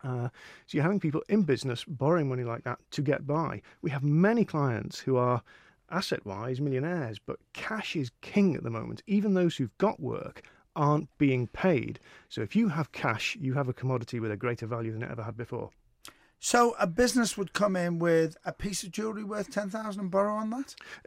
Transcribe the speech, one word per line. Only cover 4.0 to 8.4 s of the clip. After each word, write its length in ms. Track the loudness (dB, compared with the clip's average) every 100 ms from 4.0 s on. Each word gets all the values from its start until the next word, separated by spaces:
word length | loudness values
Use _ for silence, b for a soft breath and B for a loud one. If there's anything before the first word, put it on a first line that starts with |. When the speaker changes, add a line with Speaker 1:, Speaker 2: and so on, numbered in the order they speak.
Speaker 1:
many 400 | 2 6 6 6
clients 560 | 2 2 2 0 -4 -6
who 160 | 0 2
are 260 | 4 2 -2 B B B -6
asset-wise 720 | -4 -2 -4 -6 -8 -4 -2
millionaires, 580 | -2 0 -2 -2 -4 -8
but 200 | -10 -10 _
cash 440 | -10 -8 -6 -4 -4
is 160 | -4 _
king 340 | 0 4